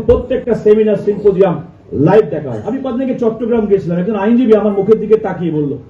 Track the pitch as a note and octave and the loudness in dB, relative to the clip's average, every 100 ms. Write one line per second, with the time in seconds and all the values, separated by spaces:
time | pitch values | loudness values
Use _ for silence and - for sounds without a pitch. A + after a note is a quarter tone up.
0 | - - - B3+ - A3 G#3+ G#3+ G#3+ G3+ | 2 0 0 -4 -2 0 2 4 4 0
1 | G3 G3+ G3+ F3+ F#3+ D3+ - - - F#2+ | -2 0 0 2 2 0 -8 -20 -10 0
2 | D3+ G#3 F3 D#3 C#3 A2 F3 C4 C4 A#3+ | 4 4 2 -4 -8 -8 -8 -6 -6 -4
3 | C4 B3+ A#3 A3+ A#3 A#3 G3+ F#3+ D3+ F3 | -4 -2 -2 -2 -2 -2 0 0 0 -4
4 | F#3 G#3 G3+ A#3+ B3 G#3+ G#3 G3 F#3+ G3+ | -2 -2 2 2 4 2 2 0 2 2
5 | G3+ G#3+ G3 E3+ E3+ D3+ C#3+ B2 | 2 0 0 -4 -4 -2 -4 -6